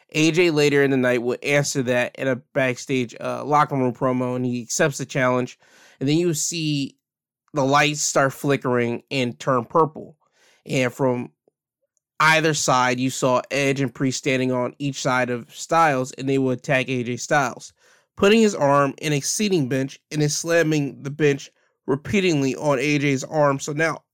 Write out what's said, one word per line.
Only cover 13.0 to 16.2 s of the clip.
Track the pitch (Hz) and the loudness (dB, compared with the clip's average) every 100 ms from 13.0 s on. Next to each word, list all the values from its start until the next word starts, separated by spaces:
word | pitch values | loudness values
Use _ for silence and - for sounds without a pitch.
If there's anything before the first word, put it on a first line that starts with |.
you | 131 | -2
saw | - 135 123 - | -2 0 0 0
Edge | 135 139 139 | -2 0 0
and | 135 | -2
Priest | - 135 127 | -2 -4 -2
standing | 147 131 127 | -2 0 0
on | 127 123 - | -2 -4 -6
each | 143 131 | -8 -4
side | 143 127 123 | -2 0 -2
of | 120 113 | -4 -10
Styles, | - - 165 160 135 127 | -14 -2 2 4 2 -4
and | - | -6